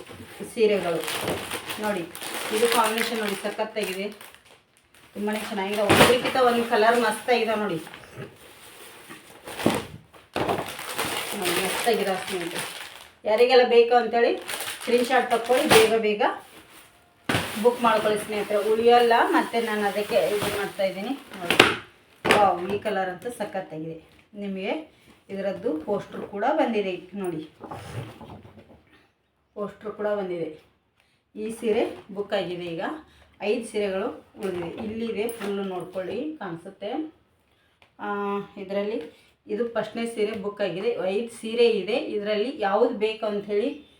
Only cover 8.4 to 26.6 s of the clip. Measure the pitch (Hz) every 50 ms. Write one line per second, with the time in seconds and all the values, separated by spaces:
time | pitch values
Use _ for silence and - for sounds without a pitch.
8.4 | - - - - - - - - - - - - - - - - - - - -
9.4 | - - - - - - - - - - - - - _ - - - _ - -
10.4 | - - - - - - - - - - - - - - - - - - - 208
11.4 | 190 175 170 185 190 185 180 - - 240 220 190 190 202 185 - - - 196 180
12.4 | 170 160 - 165 160 - - - - - - - - - - _ - 208 214 220
13.4 | 240 247 262 247 247 220 240 233 233 233 247 240 233 214 226 233 240 302 381 -
14.4 | - - - - - - - - - 233 240 247 247 240 262 247 - - 233 220
15.4 | - - 247 254 - - 226 226 220 208 226 220 208 208 208 202 254 - - -
16.4 | - - - - - - - - - - _ _ _ _ _ _ _ - - -
17.4 | - - - 214 208 240 233 226 240 226 214 214 214 214 214 208 - - 214 208
18.4 | 202 208 208 208 196 220 220 226 233 240 240 240 240 233 226 247 302 392 339 262
19.4 | 208 - - 233 226 220 214 208 208 202 190 208 208 - 233 196 180 185 208 208
20.4 | 202 208 202 208 202 185 - - 196 190 185 190 208 240 277 277 - - - 196
21.4 | 175 339 - - - - - - - - - _ _ _ _ _ - - - 214
22.4 | 208 190 175 175 180 196 202 202 - 220 196 190 190 185 180 170 - 240 240 -
23.4 | 208 208 - 190 185 - - 160 156 165 160 165 - - - - _ _ - 208
24.4 | 202 202 190 190 190 220 302 311 311 - _ _ _ - - _ _ - 196 196
25.4 | 190 196 180 175 - 247 311 214 - 220 202 190 - - - 202 - - 208 202
26.4 | 220 262 311 320